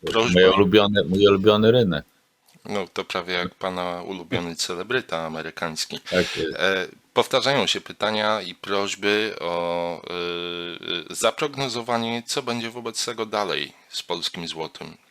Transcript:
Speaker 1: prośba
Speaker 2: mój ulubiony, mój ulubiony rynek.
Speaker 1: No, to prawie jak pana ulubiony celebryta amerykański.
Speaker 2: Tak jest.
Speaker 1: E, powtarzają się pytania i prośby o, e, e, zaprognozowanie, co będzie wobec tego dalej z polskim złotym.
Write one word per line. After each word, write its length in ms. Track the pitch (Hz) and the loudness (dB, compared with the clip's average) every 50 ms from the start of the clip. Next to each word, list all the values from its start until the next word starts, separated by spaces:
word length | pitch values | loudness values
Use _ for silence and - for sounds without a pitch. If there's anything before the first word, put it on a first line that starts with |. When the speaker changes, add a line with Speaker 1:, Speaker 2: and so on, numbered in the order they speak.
| - - | -6 -2
Speaker 1:
prośba 280 | 107 113 113 - 90 90 | 2 2 2 4 6 8
Speaker 2:
mój 100 | 92 92 | 8 8
ulubiony, 540 | 92 98 101 95 98 104 101 101 101 101 92 | 8 6 6 6 6 6 6 6 4 2 2
mój 220 | - 92 98 101 | 2 4 6 6
ulubiony 460 | 98 98 95 95 107 104 107 107 110 | 6 6 6 6 6 6 6 6 6
rynek. 320 | 120 127 117 92 78 73 - _ _ _ _ _ _ _ _ _ _ _ - | 6 6 4 4 2 0 -4 _ _ _ _ _ _ _ _ _ _ _ -10
Speaker 1:
No, 220 | - 104 101 92 87 | -6 -6 -6 -6 -6
to 120 | - - 92 | -6 -6 -6
prawie 300 | - - 92 85 90 92 | -4 -4 -4 -2 -2 -2
jak 200 | 90 90 92 - | -2 -2 -4 -6
pana 480 | - 95 92 92 90 90 90 87 87 | -6 -6 -4 -4 -4 -4 -4 -6 -6
ulubiony 540 | 87 92 98 90 85 82 90 87 87 85 82 | -8 -8 -10 -10 -8 -6 -4 -4 -4 -4 -6
celebryta 600 | - - - 90 85 95 107 123 127 120 - 82 82 | -6 -6 -6 -6 -6 -4 -4 -2 -4 -2 -4 -4 -4
amerykański. 840 | 82 80 80 80 78 82 - - 87 82 80 78 - - 76 71 - - | -4 -4 -6 -8 -8 -10 -8 -6 -6 -6 -4 -6 -8 -8 -8 -10 -6 -2
Speaker 2:
Tak 260 | - 92 87 - - | 0 0 0 0 -2
jest. 200 | 82 80 78 73 - | -4 -4 -4 -2 0
Speaker 1:
E, 280 | 85 95 95 95 90 - - - _ _ - | 0 2 2 0 -2 -6 -10 -16 _ _ 0
powtarzają 520 | 123 117 - - 131 113 131 143 131 113 | 0 2 2 2 2 2 2 2 2 2
się 140 | - - 101 | 2 0 -2
pytania 640 | - - 90 - 104 107 107 107 107 107 110 107 | -4 -10 -8 -4 -2 -2 0 0 0 0 0 0
i 120 | 95 90 87 | -4 -8 -12
prośby 800 | - - 98 101 101 98 98 - 98 98 104 104 107 110 107 - - | -10 -6 -2 -2 0 0 -2 -4 -2 2 2 2 2 2 0 -4 -4
o, 640 | - 87 87 87 87 87 87 87 85 87 85 - | -4 -2 -2 -2 -2 -2 -2 -2 -2 -4 -6 -8
e, 100 | - - 90 90 87 87 87 87 87 87 87 87 87 87 85 - - 85 87 87 - - | -8 -8 -6 -6 -4 -4 -4 -6 -6 -6 -6 -8 -8 -10 -10 -10 -6 -6 -6 -6 -6 -8
e, 40 | 90 | -4
zaprognozowanie, 1080 | - 117 110 - - 156 147 139 131 139 127 113 120 113 120 120 117 117 113 117 117 117 | 0 0 0 0 0 -4 -4 -4 -4 -6 -4 -4 -6 -4 -2 -2 -2 -2 -2 -4 -6 -6
co 160 | - - 143 | -6 -6 -4
będzie 280 | 131 120 117 120 113 113 | -4 -4 -4 -4 -4 -6
wobec 340 | 113 123 117 117 113 - - | -8 -8 -8 -8 -6 -6 -6
tego 220 | 123 120 113 110 | -4 -4 -6 -4
dalej 460 | 107 110 104 104 90 76 71 71 69 - _ _ - | -2 -2 -2 0 0 -2 -2 -4 -6 -8 _ _ -14
z 140 | - - | -12 -10
polskim 460 | - - 87 85 78 - - 90 85 80 | -6 -6 -6 -4 -4 -6 -6 -8 -8 -8
złotym. 380 | 80 80 80 76 - - 78 78 - - _ _ | -8 -8 -10 -10 -12 -14 -16 -16 -16 -18 _ _